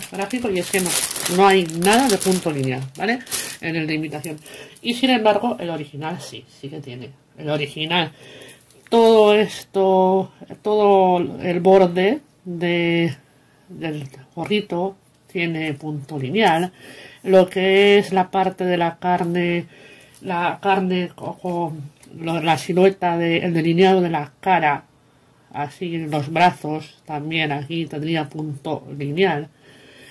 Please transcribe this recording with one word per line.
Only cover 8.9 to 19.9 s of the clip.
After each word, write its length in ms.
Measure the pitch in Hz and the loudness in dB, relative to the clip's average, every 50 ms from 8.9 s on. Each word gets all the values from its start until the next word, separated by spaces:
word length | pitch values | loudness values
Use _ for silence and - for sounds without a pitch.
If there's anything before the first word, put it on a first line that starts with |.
todo 440 | - 226 226 226 226 214 214 208 208 | 4 6 6 8 8 8 8 6 6
esto, 1000 | 214 214 - - - - - - 196 190 190 190 185 185 185 190 190 190 - - - - - - - | 4 2 0 -4 -10 -14 -6 -2 0 2 4 4 4 4 4 2 0 -2 -4 -10 -20 -20 -20 -16 -8
todo 560 | - 214 208 214 208 202 196 190 190 185 180 175 | -4 -2 2 4 4 6 6 6 6 4 2 2
el 400 | 175 - - - 165 180 175 180 | 0 -4 -6 -6 -4 -4 -2 2
borde 600 | 170 190 190 196 185 175 170 180 185 202 269 302 - _ _ _ - | 6 6 8 8 6 4 2 2 2 2 0 -2 -4 _ _ _ -14
de, 720 | 185 175 165 175 175 175 170 170 170 170 170 170 165 131 - _ _ _ _ _ _ _ _ _ - | -12 -8 -4 -2 -2 0 0 0 0 2 0 0 -2 -4 -8 _ _ _ _ _ _ _ _ _ -20
del 360 | 180 151 160 165 151 151 139 131 - 135 131 _ _ | -14 -10 -10 -8 -8 -8 -10 -14 -16 -20 -20 _ _
gorrito 640 | 170 165 - 208 208 208 - 175 170 180 196 196 _ _ _ _ _ _ _ | -10 -4 -2 -2 -2 -2 -2 -4 -4 -4 -4 -6 _ _ _ _ _ _ _
tiene 400 | - 185 170 170 165 156 160 156 143 | -6 -4 -4 -2 -4 -4 -6 -6 -6
punto 440 | 131 156 151 151 147 139 - 156 143 | -8 -8 -10 -10 -10 -10 -10 -10 -8
lineal. 520 | 131 123 170 220 226 180 160 165 175 180 - - - - - - - - - - | -6 -4 0 2 2 4 2 2 0 -4 -8 -12 -20 -20 -20 -20 -20 -20 -20 -10
Lo 260 | - 190 190 185 180 180 | 0 4 6 6 6 4
que 500 | - 190 185 190 190 196 202 202 202 202 | 2 0 0 2 4 4 6 6 6 4
es 140 | 196 170 | 4 2
la 180 | 190 190 185 185 | 0 0 0 0
parte 340 | - 190 190 185 180 - 185 | 0 -2 -2 -2 -2 -4 -2
de 120 | 180 180 | -2 0
la 220 | 170 170 165 165 - | 0 0 -2 -2 -2
carne, 680 | - 180 180 175 180 170 170 180 175 175 175 175 170 170 - - - - | -2 0 0 0 0 -2 -2 -2 -2 -2 -2 -4 -6 -8 -14 -20 -20 -20